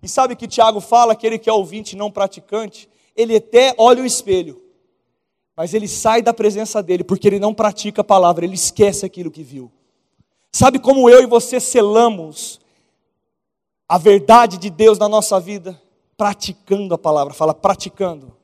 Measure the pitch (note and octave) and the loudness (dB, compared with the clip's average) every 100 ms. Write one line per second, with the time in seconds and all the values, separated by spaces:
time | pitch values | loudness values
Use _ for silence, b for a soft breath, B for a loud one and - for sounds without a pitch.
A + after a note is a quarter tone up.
0 | G3 - C4 B3 A#3 - A3+ G#3+ - A#3 | -8 -4 -4 -4 -12 0 0 0 0 2
1 | A#3+ A3 A3 A3 A3 A3 F#3 G3+ G#3+ F#3+ | 2 0 -4 -4 -2 -2 -4 -12 -16 -12
2 | G#3 G3+ G3 G3 _ G#3+ A3 - _ _ | -12 -6 -8 -8 _ -10 -10 -16 _ _
3 | _ - A3+ A3 A3 A#3 C4 A#3 A3+ B3+ | _ -4 0 0 2 2 2 4 4 4
4 | B3+ - - F#3 E3 C3+ _ _ _ _ | 0 -6 -4 -4 -4 -16 _ _ _ _
5 | _ _ _ _ _ - E3 G#3+ G#3 - | _ _ _ _ _ -12 -6 -6 -6 -6
6 | A3+ A#3 A#3 A3+ G#3+ G3+ A3 A3 F3 F3+ | -2 0 0 -2 -2 -4 -8 -8 -4 -4
7 | F3 G3 G#3 G3+ G#3 G#3+ G#3+ - G#3 G#3 | -2 -2 0 0 -4 -2 -4 -4 -10 -6
8 | G3+ G3 F3 E3+ E3+ F#3+ - - G3+ G3 | 0 2 2 0 -4 -6 -8 0 0 0
9 | F#3+ F3+ E3+ D#3 C#3+ C3+ B2 _ _ _ | -10 -12 -14 -14 -20 -20 -20 _ _ _
10 | _ _ _ _ _ - B3+ C4 A3 C4+ | _ _ _ _ _ 2 2 2 0 4
11 | A#3+ B3 B3+ A#3 A#3 B3+ - B3 G#3 G#3+ | 8 8 8 0 0 -6 -2 0 2 2
12 | A#3 G3+ D#3+ D3+ - - _ _ _ _ | 2 -2 -14 -16 -18 -18 _ _ _ _
13 | _ _ _ _ _ _ _ _ _ F3 | _ _ _ _ _ _ _ _ _ 0
14 | E3+ G3+ C3+ A3+ A#3 F3+ G3+ D#3+ A3 G3+ | 4 4 6 4 4 -2 -12 2 4 4
15 | G#3 G#3+ G#3 G3 F3 G#3 F3 F3 _ _ | 0 0 0 -4 -4 -16 -16 -20 _ _
16 | _ _ G#3 G3+ - F#3 _ G3 G3 E3+ | _ _ -6 -6 -14 -16 _ -4 -4 -6
17 | E3 D3+ C#3+ C#3 D#3 D3+ G3 F#3 G3 _ | -2 -2 -2 -4 -2 0 -2 -4 -8 _
18 | F#3+ D#3 C3 _ | -8 -8 -20 _